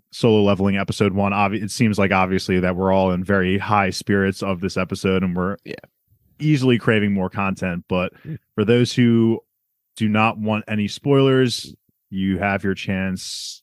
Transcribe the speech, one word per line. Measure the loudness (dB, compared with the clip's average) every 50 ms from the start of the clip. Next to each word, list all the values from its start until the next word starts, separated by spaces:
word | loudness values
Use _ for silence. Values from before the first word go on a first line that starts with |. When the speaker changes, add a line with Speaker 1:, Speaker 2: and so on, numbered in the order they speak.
| _ _
Speaker 1:
Solo | -6 0 2 4 4 4 4
Leveling | 2 2 2 0 0 0
episode | -2 -2 -4 -2 0 0 0
one. | 0 0 -2 0
Obvi-, | 0 0 0 0 -2 -4
it | -6 -6
seems | -2 0 0 2 2 2
like | 2 2
obviously | 4 2 2 2 0 -2 0 0 0 0
that | 2 0 0
we're | 0 0 2
all | 2 2 2 2
in | 0 -2 0
very | 0 0 0 2 0 0 -2
high | -2 0 0 2 2 0
spirits | -4 -6 -2 -2 0 2 2 0 -2 -4
of | -6 -6 -6 -4
this | -4 -6 -4
episode, | -4 -4 -4 -6 -4 -2 0 0 0 0
and | -2 -2
we're | -2 -4 -4 -6 -8 -12
Speaker 2:
Yeah. | -14 -14 -14 -16 _ _ _ _ _ _ _ _ _ _ -4
Speaker 1:
easily | 0 2 2 4 4 4 4 4
craving | 4 2 2 2 2 2
more | 0 0 -2 -4
content. | -4 -4 -4 -4 -4 -4 -4 -4 -4 -6 -6 -4
But | -2 -2 -2 -4 _ -14 -14
Speaker 3:
Mm. | -14 -14 -14 _ _ -4
Speaker 1:
for | -2 2
those | 2 4 2 2 2 2
who | 2 4 4 4 4 4 2 0 -2 _ _ _ _ _ _ _ _ _ _ -6
do | -4 -2 0
not | 2 2 2 2 0 -2
want | -4 -2 -2 -2 -2 -4
any | -4 -4 -4 -4
spoilers, | -6 -6 0 2 2 4 4 4 4 4 2 0 -2 -6 -12 -14 -20 _ _ _ _ _ _ -12
you | -8 -4 -2 -2 -2 0
have | 0 -2 -2 -2
your | -2 -4 -4
chance | -4 -6 -6 -4 -4 -4 -6 -6 -8 -10 -12 -12 -12 -12 -14 -16 -18